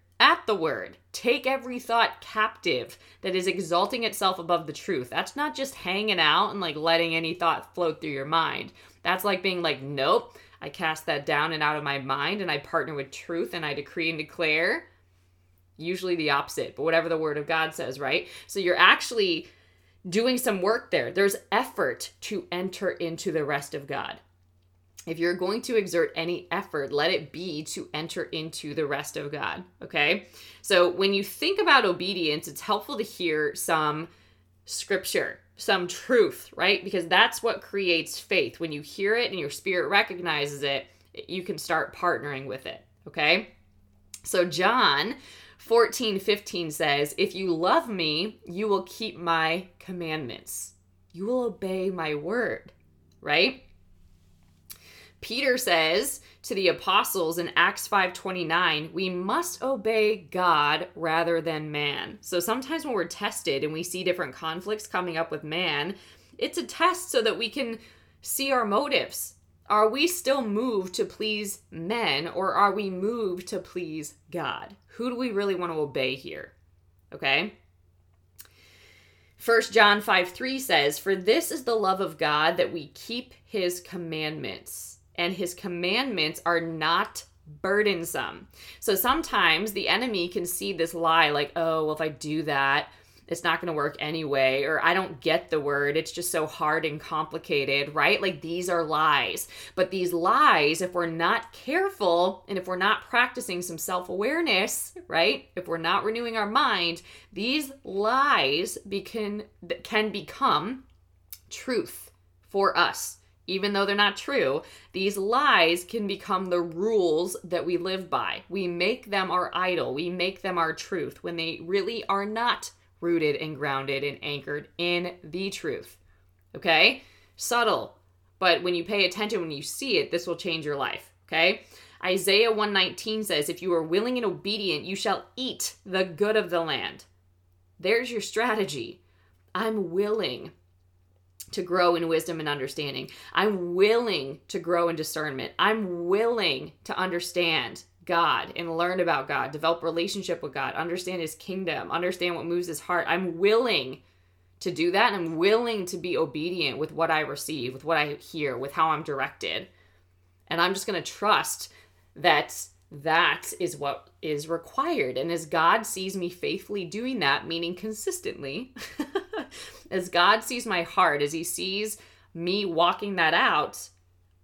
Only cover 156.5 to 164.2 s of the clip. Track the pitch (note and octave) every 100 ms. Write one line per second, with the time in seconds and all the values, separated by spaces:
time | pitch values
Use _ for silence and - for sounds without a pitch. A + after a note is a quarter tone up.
156.5 | F3+ D3 B2+ D3+ D3 D#3+ D#3 C#3+ - -
157.5 | D#3 B2 C3 D3 D#3+ D3 C#3+ - D#3+ C#3+
158.5 | A#2+ C#3 E3+ D#3+ D3+ D#3 C3+ C#3 - E2
159.5 | E2+ F#3 _ _ _ _ _ _ _ -
160.5 | E3 F3+ F#3+ - F3 - - G#3 D3 -
161.5 | - - - - _ _ - E3+ D3 -
162.5 | - - _ - D3 D3+ D#3+ E3 C#3 -
163.5 | - F3 D3 C#3+ - - -